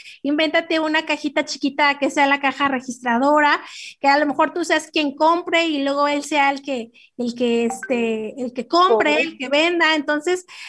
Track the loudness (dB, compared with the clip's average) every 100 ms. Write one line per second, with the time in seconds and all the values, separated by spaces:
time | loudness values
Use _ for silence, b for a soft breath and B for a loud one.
0 | B B -2 0 2 0 0 -2 0 -2
1 | -2 -6 -2 -4 -4 -4 -4 2 0 2
2 | -2 2 2 2 0 0 -2 -2 -6 -6
3 | -2 2 4 4 4 2 B B B B
4 | 2 4 2 2 0 0 0 -2 0 -2
5 | -2 2 2 2 0 0 0 0 -2 0
6 | 0 0 0 2 2 0 -6 -6 -8 b
7 | b -6 -6 -2 0 2 0 -4 -4 -2
8 | -2 -4 -8 -8 -8 -8 0 2 4 4
9 | 2 0 -2 -6 -2 2 2 2 2 2
10 | 0 -2 -2 -4 -6 B